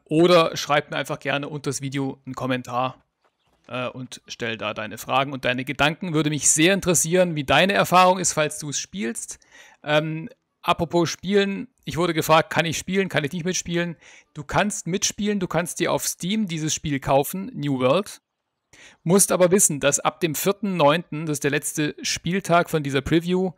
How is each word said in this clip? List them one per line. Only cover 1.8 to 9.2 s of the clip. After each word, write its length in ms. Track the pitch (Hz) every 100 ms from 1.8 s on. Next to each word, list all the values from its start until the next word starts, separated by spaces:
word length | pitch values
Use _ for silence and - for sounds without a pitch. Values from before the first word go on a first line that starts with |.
Video 400 | 139 139 135 127
einen 100 | 135
Kommentar, 680 | 127 127 127 123 123 127 - _ _ _ _ _ _ -
äh, 220 | 123 123
und 340 | 131 123 - -
stell 300 | - 117 113
da 180 | 104
deine 240 | 110 107 110
Fragen 340 | - 131 139
und 120 | 135
deine 200 | 123 123
Gedanken. 500 | 131 139 143 160 180
Würde 160 | 156 147
mich 200 | 147 -
sehr 240 | 151 165
interessieren, 640 | 196 180 170 160 180 180 151
wie 80 |
deine 280 | 135 143 190
Erfahrung 460 | 202 180 175 185 185
ist, 160 | 175
falls 240 | 156 151 -
du 120 | 147
es 80 | -
spielst. 600 | - 185 226 226